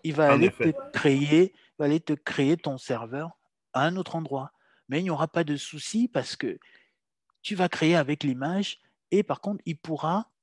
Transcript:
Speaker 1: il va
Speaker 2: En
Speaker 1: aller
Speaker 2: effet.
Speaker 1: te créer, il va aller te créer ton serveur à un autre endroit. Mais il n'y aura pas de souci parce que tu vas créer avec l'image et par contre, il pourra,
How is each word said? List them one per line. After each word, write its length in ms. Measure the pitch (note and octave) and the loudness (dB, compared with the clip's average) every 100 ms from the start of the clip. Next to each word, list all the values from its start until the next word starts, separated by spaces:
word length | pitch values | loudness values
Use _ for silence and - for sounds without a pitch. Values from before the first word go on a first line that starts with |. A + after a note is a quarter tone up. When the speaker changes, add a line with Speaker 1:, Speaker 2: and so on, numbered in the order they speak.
Speaker 1:
il 100 | E3 | -4
va 160 | D3 D3 | 2 6
Speaker 2:
En 40 | |
Speaker 1:
aller 140 | C#3 F#3 | 6 4
Speaker 2:
effet. 260 | - C3+ | 2 0
Speaker 1:
te 180 | C4+ - | 0 -6
créer, 640 | - D3 C#3 D3 D#3 F#3+ | 0 2 2 4 4 4
il 220 | _ _ - | _ _ -4
va 80 | D3 | 0
aller 140 | D#3+ | 0
te 140 | - | 0
créer 440 | D3 - - C#3 E3 | -4 -4 0 2 2
ton 200 | D3+ B2+ | -2 -8
serveur 600 | - A#2 A2+ C3+ E3 - _ _ _ | -6 -6 -6 -10 -10 -14 _ _ _
à 120 | B2+ D#3 | 0 0
un 100 | F#3 | 0
autre 200 | F3 E3 | -6 -6
endroit. 360 | D3+ C3+ C#3 _ _ _ - | -4 -6 -8 _ _ _ -6
Mais 100 | C#3+ | -4
il 40 | |
n'y 60 | F#3 | -2
aura 180 | D3 D#3+ | -2 -2
pas 160 | E3+ | 0
de 120 | D#3 C#3+ | -2 -4
souci 520 | - D3+ - A3+ A#3+ | -6 -12 -6 -2 0
parce 280 | D3 - - | -2 -4 -6
que 240 | F#3 - _ _ _ _ _ _ _ _ | -6 -6 _ _ _ _ _ _ _ _
tu 140 | - G3 | -8 -2
vas 140 | F3+ | -2
créer 260 | - D#3+ E3+ | 2 2 4
avec 280 | C3+ D3 | 2 -2
l'image 580 | D3 B2+ C#3+ F#3+ G3 - _ _ - | -2 -4 -4 -2 -4 -8 _ _ -2
et 120 | F#3+ | 0
par 160 | G3+ - | 0 -4
contre, 220 | G3 G#3 - | -6 -8 -8
il 120 | D3+ | -10
pourra, 520 | - D3+ D#3 F#3+ A3+ _ | -6 -4 -2 -2 -4 _